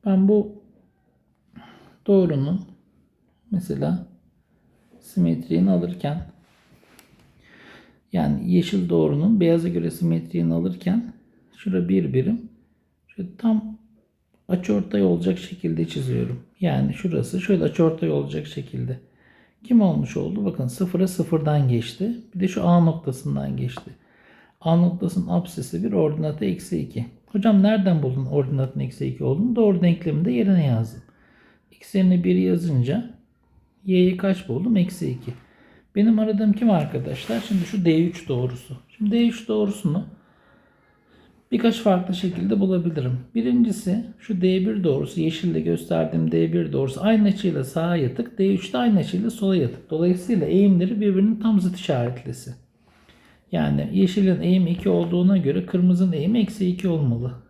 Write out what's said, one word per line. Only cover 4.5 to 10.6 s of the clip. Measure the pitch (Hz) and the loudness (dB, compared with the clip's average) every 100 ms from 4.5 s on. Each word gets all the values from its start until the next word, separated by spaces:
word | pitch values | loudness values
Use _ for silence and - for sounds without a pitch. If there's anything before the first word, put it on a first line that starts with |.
| _ _ _ _ _ | _ _ _ _ _
simetriğini | - - 87 82 - - 95 | -8 -2 0 0 -2 2 4
alırken, | 175 175 - 143 156 - - _ _ _ _ _ - _ _ _ _ _ - - - _ _ _ | 2 0 -6 -6 -6 -10 -18 _ _ _ _ _ -20 _ _ _ _ _ -20 -20 -20 _ _ _
yani | 90 73 71 87 | -2 0 -2 2
yeşil | 90 - 202 175 | 2 2 -2 0
doğrunun | 170 156 143 175 220 | 2 2 2 2 2
beyaza | 170 170 170 | 4 2 0
göre | 175 165 | -2 -4
simetriğini | - 170 82 - 85 85 | -2 -2 -2 -4 -2 0
alırken | 82 | 0